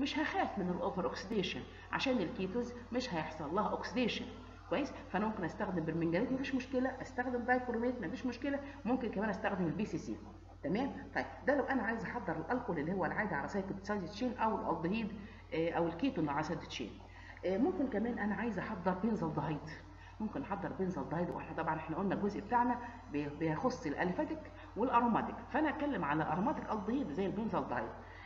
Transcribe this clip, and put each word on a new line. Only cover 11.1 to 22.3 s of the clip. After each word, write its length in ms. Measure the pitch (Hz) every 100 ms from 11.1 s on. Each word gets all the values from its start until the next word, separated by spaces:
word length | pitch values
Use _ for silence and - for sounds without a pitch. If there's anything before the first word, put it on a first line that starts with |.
طيب 120 | 147 - - 240
ده 80 | 285
لو 80 |
انا 180 | 247 262
عايز 220 | 208 226
احضر 320 | 175 240 175 156
الالكول 420 | 156 - - 165
اللي 140 | 156
هو 120 | 196
العادي 300 | 151 156 208
على 140 | 147 143
سايكل 260 | 202 190 -
سايد 220 | - 208
تشين 320 | 165 - 254 214
او 320 | 220 196 -
الالدهيد، 420 | 165 170 226 208 - - - -
آه، 160 | 160 165
او 160 | 160 170
الكيتون 420 | - 269 175 151
على 140 | 143
سايد 180 | 156 160
تشين. 300 | - - 101 - - - - -
آه، 140 | 175 196
ممكن 280 | 320 370 269
كمان 320 | 202 233 233
انا 160 | 208
عايزه 280 | 196 233 180
احضر 320 | - 214 185 180
بنزلدهايد، 640 | 226 190 160 151 156 151 - - - - - -
ممكن 220 | 220 -
احضر 300 | 208 196 190 -
بنزلدهايد، 520 | 180 156 127 160 175
واحنا 260 | - - 156
طبعًا 200 | 160 156
احنا 200 | - 156
قلنا 180 | 196
الجزء 260 | 143 196